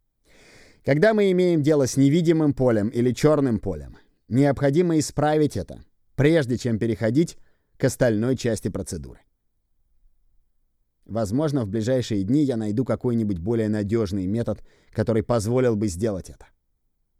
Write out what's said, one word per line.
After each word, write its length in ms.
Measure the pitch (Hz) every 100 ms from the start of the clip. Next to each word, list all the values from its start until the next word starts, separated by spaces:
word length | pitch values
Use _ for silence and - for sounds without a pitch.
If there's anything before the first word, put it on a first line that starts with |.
| _ _ _ _ - - - _ -
Когда 280 | 147 214
мы 180 | 214 196
имеем 300 | 180 180 165
дело 240 | 143 147 127
с 120 | 135
невидимым 560 | 139 165 165 160 151
полем 340 | 135 127 107 107
или 240 | 120 123
чёрным 480 | 117 147 151 135 107
полем, 380 | 101 76 67 - _ _ -
необходимо 680 | 117 143 127 143 151 180 156
исправить 600 | 139 - 147 156 147 101
это, 260 | 82 67 - _ _ -
прежде 420 | 143 165 123 120
чем 220 | 120 110
переходить 580 | 113 107 113 127 170 - - _ _ -
к 60 |
остальной 540 | 135 - 127 107 120 131
части 320 | 120 107 107
процедуры. 500 | 95 - 82 65 60 _ _ _ _ _ _ _ _ _ _ _ _ _ _ _ _ _ _ -
Возможно, 600 | 104 101 123 156 139 104
в 40 |
ближайшие 540 | 110 107 131 113 104
дни 200 | 95 147
я 120 | 135 113
найду 300 | 107 107 123
какой-нибудь 540 | 110 123 117 104 87
более 280 | 92 117 107
надёжный 600 | 107 101 117 101 98 92
метод, 360 | 113 113 101 - _ _
который 320 | - 104 107
позволил 520 | - 120 104 127 123 104
бы 120 | 110
сделать 420 | 85 110 92 -
это. 180 | - - _ _ _ _ _ _